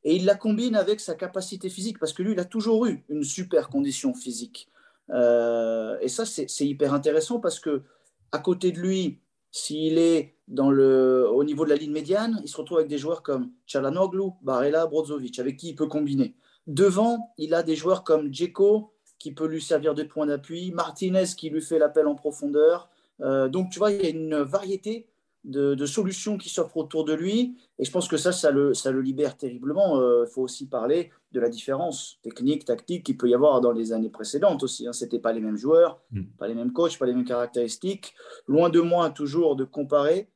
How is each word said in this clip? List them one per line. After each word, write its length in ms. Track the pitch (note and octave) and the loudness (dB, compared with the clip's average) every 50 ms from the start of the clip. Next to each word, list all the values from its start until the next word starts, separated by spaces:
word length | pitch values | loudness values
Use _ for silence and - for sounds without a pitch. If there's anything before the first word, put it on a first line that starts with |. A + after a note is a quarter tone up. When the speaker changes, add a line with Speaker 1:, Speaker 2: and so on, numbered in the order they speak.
| _ | _
Speaker 1:
et 120 | D3+ D#3+ | 2 2
il 100 | F#3 F3+ | 2 4
la 100 | G3 G3+ | 4 2
combine 400 | G3 - A3 G#3+ G#3+ A#3+ B3 A3 | 4 2 0 0 0 0 0 2
avec 240 | G#3 F#3 F3+ G#3+ G#3+ | 2 2 2 0 -2
sa 160 | - - E3 | -2 -8 -8
capacité 540 | D#3 F#3 F3+ F3+ F#3+ F#3 - G3+ F#3+ - F#3 | -8 -8 -8 -6 -8 -8 -8 -12 -8 -10 -10
physique, 300 | F#3 - F#3 A3+ A3 - | -8 -6 -8 -8 -6 -6
parce 140 | D#3+ D#3 - | -6 -6 -4
que 100 | - F#3 | -4 -2
lui, 100 | G#3 A3 | -2 -2
il 60 | F3+ | -2
a 60 | F3+ | -4
toujours 400 | F3+ - A3+ G#3 A3+ A3+ A3 B3 | -4 -4 -4 0 2 2 4 4
eu 180 | A3+ D#3 C#3 _ _ | 2 -2 -4 _ _
une 140 | D3 D3+ C#3+ | -6 -4 -4
super 460 | C#3 - - F#3 - - D#3 - - | -4 -6 -8 -6 0 0 0 0 2
condition 440 | C3 C#3 C#3 C#3 C3+ - - C3+ B2 | -2 -2 -2 -2 -4 -2 -4 -4 -4
physique. 560 | - - C3 A#2 A2+ A#2+ - _ - - _ _ _ _ _ _ _ _ - | -4 -8 -10 -10 -10 -10 -12 _ -20 -20 _ _ _ _ _ _ _ _ -4
Euh, 880 | - B2 B2 A#2+ A#2+ A#2+ A#2 A#2 A#2 A#2 A2+ A2+ A2+ A2+ A2 A2 G#2 - | 0 2 4 4 4 4 2 2 0 0 0 0 -2 -2 -4 -4 -6 -4
et 60 | - | -4
ça, 180 | C3 C3 - A3+ | -4 -4 -4 -6
c'est, 240 | A3 - - C#3+ - | -6 -4 -8 -8 -8
c'est 180 | - - D3 | -4 -4 -2
hyper 260 | C#3+ C#3+ C#3 D3 C#3 C#3 | -2 0 0 0 0 0
intéressant 460 | C#3+ C#3 D#3 D3 D#3+ D#3 - B3 A#3 | 0 0 2 2 2 0 0 -4 -2
parce 200 | G#3+ F3+ - - | -2 -4 -4 -4
que 240 | - D#3+ D3 C3+ C3+ _ _ _ _ _ _ _ _ _ | -4 -4 -4 -4 -6 _ _ _ _ _ _ _ _ _
à 80 | - G3 | -8 -4
côté 320 | - F#3+ F3+ F3+ - F3+ | -2 -2 -2 0 0 -2
de 80 | E3+ E3 | -2 -2
lui, 400 | F3 F#3 F#3+ F#3+ F#3 D3+ C3+ _ _ _ _ _ _ _ | -2 -2 -2 0 -2 -4 -6 _ _ _ _ _ _ _
s'il 460 | - - - - D3+ D#3 D#3 D#3+ D#3+ | -14 -12 -10 -8 -6 -2 -2 0 2
est 380 | E3 E3 E3 E3 D#3+ C#3+ - _ _ _ | 4 4 4 4 2 0 -4 _ _ _
dans 240 | - - C3 C3+ C#3 | -8 -2 0 2 4
le, 580 | C#3 C3+ C3+ C3+ C3 C3 C3 C3 C3 B2+ B2+ G#2+ | 6 6 6 6 6 6 6 6 6 4 4 4
au 140 | A2+ C3 D3 | 4 2 2
niveau 200 | D3+ D3 C#3 D#3+ | 0 0 -2 2
de 40 | D3+ | 2
la 60 | D3 | 2
ligne 160 | D3 D#3 D3 | 0 0 -4
médiane, 500 | D3 D#3 D3 D3 F#3+ G#3 A3 A#3 A3+ G#3+ - | -6 -6 -2 0 0 0 0 -2 -4 -4 -6
il 60 | D3 | -10
se 80 | - | -12
retrouve 220 | - D#3 - F3+ D#3+ | -12 -10 -2 0 0
avec 100 | D#3+ D3 | 0 0
des 80 | D3 | -2
joueurs 240 | C#3+ C3+ D#3 E3+ D#3+ | -6 -4 -4 -6 -6
comme 300 | _ - C#3 C3 B2 B2 - _ _ | _ -4 -4 -4 -4 -6 -10 _ _
Çalhanoğlu, 640 | _ - C#3 C#3 C#3 D3+ F3+ F#3+ F#3+ F3+ F#3+ G3 F#3+ F3+ _ | _ -4 -2 -2 -2 0 0 0 0 0 -2 -4 -4 -6 _
Barella, 460 | - C3+ C3 B2 C3 C#3+ D3 D#3+ E3 | -6 -2 0 0 2 2 2 2 0
Brozovic, 520 | D#3+ C#3+ D#3+ D#3 C#3 D3 C#3+ B2+ B2 B2 - | 0 0 -2 -2 -2 -6 -8 -8 -8 -8 -6
avec 180 | B2 C3+ D3+ | -6 -6 -6
qui 120 | C#3+ E3+ E3+ | -6 -12 -12
il 60 | D3+ | -4
peut 120 | C3+ D#3 | -4 -4
combiner. 480 | D3+ - D3+ D3+ C#3+ C#3 C3+ B2+ - - _ _ _ _ _ _ | -2 -2 -2 -2 0 0 0 0 -2 -2 _ _ _ _ _ _
Devant, 680 | - D3 C#3+ G3 G3+ F3+ G3 A3 A#3 A#3+ A3+ G#3+ - _ | -8 0 4 4 4 4 4 2 2 0 -2 -6 -12 _
il 160 | - D3+ D3+ E3 | -10 -4 0 0
a 80 | E3+ | 0
des 140 | E3 D#3+ D#3+ | 2 0 -2
joueurs 280 | D3 D3+ F3+ F#3 F#3 - | 0 2 0 0 0 2
comme 260 | - D#3+ D#3 D3+ C#3+ C3+ | 2 2 2 2 -2 -4
Dzeko, 600 | C#3+ E3+ F3 F3 - G3 G3+ G#3 A3 G#3+ - _ _ _ _ _ _ | -4 -4 -4 2 4 4 6 6 4 0 -6 _ _ _ _ _ _
qui 120 | - D3+ | -16 -14
peut 160 | C#3+ C#3+ D#3 | -8 -4 -4
lui 140 | D#3+ D#3 D#3+ | -4 -4 -6
servir 320 | C#3+ - - - C#3+ D#3+ D3 | -2 0 0 2 2 0 -2
de 100 | D3 D3+ | -2 -6
point 220 | D3+ - D#3 D3+ | -6 -4 -4 -2
d'appui, 460 | D3 C#3+ C#3+ C#3+ - E3 E3+ F3+ F#3 | -2 -2 -4 -6 -10 -10 -8 -8 -6
Martinez, 540 | E3+ C#3 E3+ D#3 D3 - F#3+ F#3 F3+ F#3 F#3 F3+ - | -4 -4 -4 -4 -4 -4 -4 0 2 2 2 0 -4
qui 120 | - - D#3 | -8 -10 -6
lui 120 | D3 D#3 | -6 -6
fait 180 | D#3 - E3 D#3 | -4 0 2 2
l'appel 280 | D3+ C#3+ D3 D#3 D3+ | 2 4 4 4 2
en 80 | D3 D3 | 2 0
profondeur. 720 | C#3 - D3+ C#3+ - C#3+ C#3+ C#3+ D3 D3+ D#3+ E3+ F3 - _ _ _ _ _ _ _ | -2 -4 -6 -6 -4 -6 -2 2 4 6 6 4 2 -4 _ _ _ _ _ _ _
Euh, 260 | C3 C#3 C3+ C3+ C3+ | -2 0 2 2 2
donc, 220 | C3 C3 F#3 F#3+ F3+ | 2 0 -2 -2 -2
tu 100 | - E3+ | -2 0
vois, 120 | G3+ G#3+ | 2 2
il 100 | G3+ G3+ | 2 2
y 40 | F#3+ | 0
a 40 | E3 | -2
une 320 | D#3 D#3+ D#3+ D#3 D#3 D3 | -2 -2 -4 -2 -2 -2
variété 680 | C#3+ C#3 D3 G3 G3+ F#3+ G3 F#3+ - G#3 A3 A#3 A3 _ _ _ _ _ _ _ _ | -2 0 -2 -2 -2 -2 -6 -6 -4 -6 -8 -8 -10 _ _ _ _ _ _ _ _
de, 300 | - C3 C#3 C#3 C#3 C#3 | -8 -2 0 2 2 2
de 100 | C3 C#3+ | 0 -2
solutions 520 | C#3 C#3 A3 G3+ F#3 F#3 - - G#3+ G#3 | -4 -2 -2 -2 -2 -4 -4 -6 -6 -6
qui 120 | F#3+ - - | -6 -6 -6
s'offrent 280 | - - E3 D#3+ - | -2 -2 -2 -2 -2
autour 280 | E3 D#3 D3 - D#3+ D#3 | -6 -6 -2 -2 -2 0
de 80 | D3+ D#3 | 0 0
lui. 420 | D#3 E3+ F#3+ G#3 A#3 B3 B3 - - _ _ _ - | -2 0 0 0 0 0 -2 -4 -14 _ _ _ -6
Et 60 | C3+ | -6
je 60 | C3 | -2
pense 160 | - F3+ F3+ | -2 -4 -2
que 100 | - - | 0 -2
ça, 140 | D3 C#3+ F3+ | 0 0 0
ça 180 | F3 F3+ - D3+ | -2 2 2 2
le, 220 | C#3 C#3 C#3+ C#3+ B2 | 4 4 4 2 2
ça 180 | - - C3+ | 0 0 -2
le 100 | C3 C3+ | -2 0
libère 360 | C3 C3 C3+ C3+ D3 C3+ - | -2 -2 -2 -2 -2 -2 -2
terriblement. 600 | _ - C3 B2 A#2+ B2 C#3 D3+ F#3 G3+ F#3 D3+ C3+ | _ -10 -10 -8 -6 -6 -4 0 2 2 2 4 2
Euh, 260 | B2+ B2 A#2+ A#2+ A#2+ | 4 4 4 4 2
faut 160 | A#2 - C3 | 0 -2 -4
aussi 260 | B2+ B2 - - C#3 | -4 -4 -6 -12 -12
parler 440 | C#3 - B2 A2 B2 D3 F3 E3+ - _ _ _ _ | -6 -6 -4 0 2 2 0 0 -4 _ _ _ _
de 80 | - B2+ | -2 0
la 100 | A#2+ A#2+ | 0 0
différence 680 | A#2 A2+ - - C3+ C#3 E3+ E3+ C#3 - - - - _ | -2 -4 -6 -4 -4 -2 -2 -4 -4 -8 -12 -14 -18 _
technique, 440 | _ A2+ A2 - A#2+ C3+ D3+ C#3+ - | _ -16 -10 -2 0 0 0 0 -2
tactique 400 | - A#2+ - - - F3 F3+ - | -4 -4 -4 -4 -8 -8 -6 -4
qu'il 120 | - B2 | -6 -4
peut 120 | A#2+ - B2 | 0 2 4
y 40 | B2 | 4
avoir 280 | B2 C#3+ D3+ C#3 B2 | 6 6 6 6 6
dans 100 | B2+ A#2+ | 4 4
les 200 | A#2 A2+ A2+ A2 | 2 0 -2 -2
années 180 | A2+ A2 A2 G#2+ | -2 -2 -4 -4
précédentes 540 | - - G#2+ - - D3 G3+ G3+ E3+ E3+ C#3 | -6 -10 -10 -6 -2 2 2 2 2 2 -4
aussi, 240 | B2+ - - A#2+ | -6 -6 -6 -10
hein. 60 | A#2+ A#2+ | -10 -8
C'était 260 | - B2 A2+ - A#2 | -8 -8 -4 -6 -2
pas 140 | - A#2 A2+ | -2 -2 -2
les 80 | A2+ | -2
mêmes 160 | G#2+ G#2+ G#2+ | -4 -4 -4
joueurs, 440 | G2+ A2+ C#3 D#3+ E3 E3+ E3 E3 - _ _ | -4 0 4 6 6 6 4 2 -8 _ _
Speaker 2:
Mm. 120 | A#2 G2+ F2+ - - | -8 -8 -8 -8 -10
Speaker 1:
pas 100 | _ - | _ -8
les 60 | G#2 A#2 | -6 -6
mêmes 200 | A#2 A#2+ B2 B2 | -4 -4 -4 0
coachs, 240 | - E3+ E3 - | 0 0 0 0
pas 80 | - C#3 | -2 -2
les 80 | B2 B2 | 0 0
mêmes 120 | B2+ B2 | 0 0
caractéristiques. 880 | B2 B2 A#2+ A#2+ A#2+ - B2 A#2+ A2+ A2+ - - F#3 G3 G3 - - _ _ - - - - _ | -2 -2 -4 -4 -2 -2 -2 -2 -2 -4 -6 -6 -6 -6 -6 -10 -20 _ _ -20 -20 -20 -18 _
Loin 220 | - C3+ D#3 E3+ F3 | 0 4 4 4 6
de 100 | E3 E3+ | 4 4
moi, 280 | E3+ E3+ F3 F3 E3+ D#3 | 4 4 2 2 2 0
toujours 460 | C#3 - D3+ C#3 C3+ E3+ E3+ D#3 C#3 | -2 -4 -6 -4 0 2 2 2 2
de 80 | C3 C3 | 0 -2
comparer 680 | C3 _ D3 C#3+ C#3 D3 D3 C#3+ D3+ E3 F#3+ G#3+ _ _ | -6 _ -8 -4 0 2 2 4 4 2 0 -2 _ _